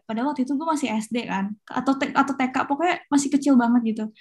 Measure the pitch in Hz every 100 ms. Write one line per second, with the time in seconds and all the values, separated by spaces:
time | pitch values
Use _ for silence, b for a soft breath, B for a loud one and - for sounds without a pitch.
0 | - 220 277 285 254 285 330 302 240 220
1 | 214 233 226 190 202 214 - - 254 277
2 | 277 - 262 269 254 254 - 277 349 -
3 | - 285 285 277 285 254 233 240 226 214
4 | 214 b